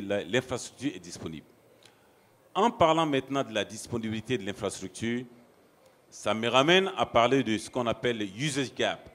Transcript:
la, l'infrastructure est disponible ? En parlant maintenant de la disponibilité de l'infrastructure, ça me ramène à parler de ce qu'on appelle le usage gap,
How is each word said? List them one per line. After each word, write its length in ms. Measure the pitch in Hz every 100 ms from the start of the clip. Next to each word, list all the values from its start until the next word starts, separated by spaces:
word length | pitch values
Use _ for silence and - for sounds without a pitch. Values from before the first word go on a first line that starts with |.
la, 200 | 101 101
l'infrastructure 680 | 82 120 - 123 - - 131
est 60 | 92
disponible ? 480 | 87 - 82 78 - _ _ _ - _ _ _ _ _ _
En 160 | 180 233
parlant 360 | 233 160 160 160
maintenant 380 | 135 135 139
de 100 | 113
la 100 | 107
disponibilité 760 | 95 110 - 117 110 110 - 123
de 60 |
l'infrastructure, 800 | 98 95 98 - 92 - 113 120 127 - - _ _ _ _ _ _
ça 240 | - 104
me 140 | 110 117
ramène 420 | 123 147 185 190 113
à 100 | 117
parler 380 | 120 120 135
de 120 | 113 107
ce 120 | -
qu'on 160 | 127 117
appelle 320 | 110 123 117
le 60 |
usage 500 | 104 101 151 135 127
gap, 340 | - 107 85 -